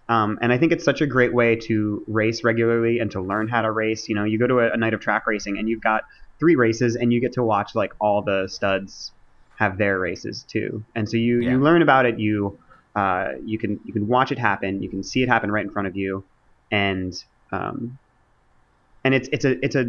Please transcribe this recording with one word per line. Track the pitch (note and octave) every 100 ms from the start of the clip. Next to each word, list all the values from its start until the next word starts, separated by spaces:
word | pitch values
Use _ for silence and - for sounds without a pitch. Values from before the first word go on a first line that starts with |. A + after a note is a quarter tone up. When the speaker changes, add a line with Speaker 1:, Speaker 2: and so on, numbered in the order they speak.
| -
Speaker 1:
Um, | A#2 G#2+ G#2+
and | A#2+
I | B2
think | D#3+
it's | E3+
such | - C3+
a | D3
great | B2+ B2
way | A#2+ A#2 A2+
to | - G#2+ G#2+ G#2 -
race | A2 A2 A2+
regularly | A#2+ A2+ A#2 A#2 A#2 A#2
and | G#2+
to | G2
learn | F#2 G#2 A2
how | A#2+
to | A2
race. | A2 A2 A2 -
You | G#2
know, |
you | G#2+ A2
go | B2
to | B2+
a, | A#2
a | A#2
night | A2+
of | A2
track | - G#2+ -
racing | G#2 G2+ G2
and | A2
you've | A2+
got | A2 A2 - - - -
three | D#3+ D3+
races, | A#2 A2+ A#2+ A#2
and | A#2+
you | A#2+
get | B2
to | B2+
watch, | A#2 G2+ G#2
like, | A2 G2 -
all | G#2+ G#2
the | G2+ G2 F#2+
studs | - G2+ F#2+ G2 - - - _ - - -
have | G#2+ F#2
their | G2+ F#2+
races | F2+ F2+ A2 G#2+ -
too. | A2 G#2 G#2+ A2
And | A2+ G#2+
so | A#2
you, | A#2 A#2+
Speaker 2:
Yeah. | A#2+
Speaker 1:
you | B2+
learn | D3 E3+
about | D3+ C3 B2
it. | A2
You, | G#2+ G#2 G2+ - _ - _ G#2
uh, | G2 F#2 F#2+ C2+
you | G#2+ G#2+
can, | G2+ G#2
you | -
can | G#2+ G#2
watch | B2 C3
it | C3+
happen. | A2+ G2 G2 G2
You | -
can | F#2+
see | F2+ B2+
it | B2
happen | A#2 G2+
right | G#2+
in | G2+
front | G#2 G2
of | F#2+
you. | F#2+ F#2+ - _ _ _ _
And, | G#2+ G2+ F#2+ F#2 F2 - _ _
um, | F#2+ - - A#2+ C3 _ _ _ _ _ _ _ _ _ _
and | C3+
it's, | C3+ C3
it's | C3
a, | C3+ C3
it's | C3+
a | C#3